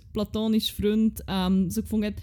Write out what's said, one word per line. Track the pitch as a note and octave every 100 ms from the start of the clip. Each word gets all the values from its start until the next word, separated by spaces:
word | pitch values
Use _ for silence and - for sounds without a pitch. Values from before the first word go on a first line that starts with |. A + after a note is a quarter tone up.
| -
platonischer | G#3+ G3+ G#3+ A3 A3 - -
Freund, | G#3 A3 A3 - -
ähm, | G3 F#3 F#3+ F#3
so | G#3+
gefunden | - G#3+ G#3
hat, | G#3